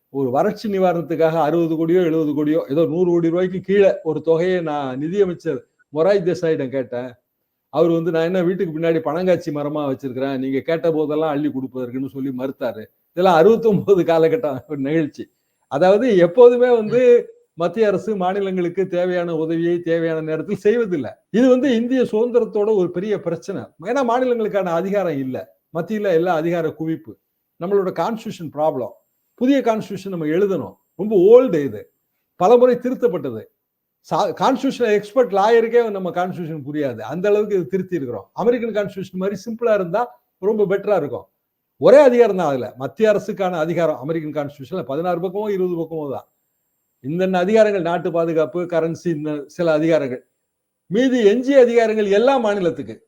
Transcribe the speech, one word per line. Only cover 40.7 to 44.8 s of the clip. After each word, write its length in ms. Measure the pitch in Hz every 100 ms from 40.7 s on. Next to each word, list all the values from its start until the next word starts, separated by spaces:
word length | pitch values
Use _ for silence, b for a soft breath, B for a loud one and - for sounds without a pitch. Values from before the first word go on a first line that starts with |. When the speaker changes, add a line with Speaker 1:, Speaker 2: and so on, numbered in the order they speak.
| 196 202 190
Speaker 1:
இருக்கும். 320 | 143 113 - _ _ _ _ _
ஒரே 260 | 151 269
அதிகாரம் 340 | 277 240 226 185
தான் 120 | 160
அதுல, 260 | 135 110 123
மத்திய 340 | 135 - 214
அரசுக்கான 400 | 202 202 185 185
அதிகாரம் 460 | 175 160 170 160 147
அமெரிக்கன் 500 | 135 165 151 143 143
கான்ஸ்டிடியூஷன்ல 360 | - 131 185